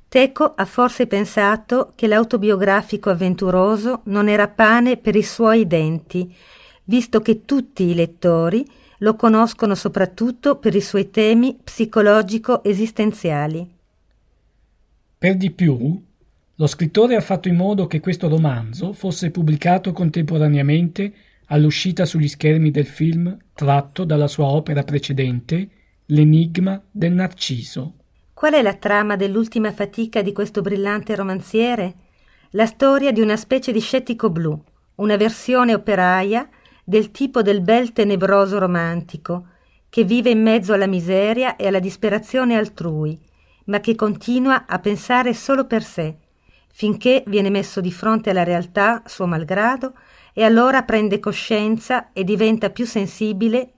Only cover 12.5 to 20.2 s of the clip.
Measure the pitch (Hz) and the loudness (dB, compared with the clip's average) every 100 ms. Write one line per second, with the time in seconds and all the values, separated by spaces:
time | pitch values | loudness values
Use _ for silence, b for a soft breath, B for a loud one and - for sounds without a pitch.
12.5 | 240 208 196 220 - 214 208 165 147 151 | -2 0 -2 -2 -2 -2 -2 -4 -4 -4
13.5 | 160 175 _ _ _ _ _ _ _ _ | -6 -12 _ _ _ _ _ _ _ _
14.5 | _ _ _ _ _ _ _ 180 190 190 | _ _ _ _ _ _ _ 0 0 -2
15.5 | - 170 123 131 185 - _ _ _ _ | 0 0 2 -2 -4 -10 _ _ _ _
16.5 | - 151 - 165 202 240 226 - 185 185 | -2 -2 0 0 2 2 2 0 -4 0
17.5 | 175 190 202 175 156 185 180 165 160 156 | 0 0 0 -2 -2 -4 -2 0 2 2
18.5 | 117 110 117 180 208 190 160 170 175 156 | -2 -6 -8 -8 -6 -8 -4 -4 -2 0
19.5 | 151 175 185 185 175 165 170 | 2 2 0 0 -2 -2 0